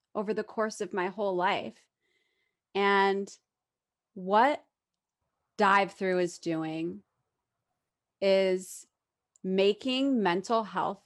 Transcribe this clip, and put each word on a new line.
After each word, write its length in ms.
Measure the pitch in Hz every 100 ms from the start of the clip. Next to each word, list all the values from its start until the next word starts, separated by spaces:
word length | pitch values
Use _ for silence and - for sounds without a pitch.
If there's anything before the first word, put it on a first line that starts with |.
| _
over 200 | 208 208
the 100 | 214
course 380 | 214 - 214 -
of 120 | 190
my 140 | 202 180
whole 280 | 190 202 180
life. 420 | 185 165 220 - _ _ _ _ _ _ _ _ _ 190
And 560 | 202 202 196 196 196 - _ _ _ _ _ _ _
what 480 | 196 185 208 262 302 _ _ _ _ _ _ _ _ _ -
Dive 360 | 202 202 190
Through 260 | - 190 180
is 180 | 175 -
doing 640 | 170 160 160 160 170 202 - _ _ _ _ _ _ _ _ _ _ -
is 640 | 196 190 190 185 185 - - _ _ _ _ _
making 800 | 185 190 196 208 262 254 277 254
mental 420 | 185 180 185 226
health 380 | 208 180 165 202